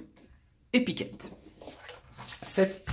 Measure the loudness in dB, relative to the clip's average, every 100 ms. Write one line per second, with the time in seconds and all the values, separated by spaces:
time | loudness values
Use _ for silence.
0 | -6 -20 -20 -20 _ _ _ 2 2 -2
1 | -4 -8 -14 -16 -20 -20 -18 -18 -18 -18
2 | -18 -16 -12 -8 2 6 6 4 8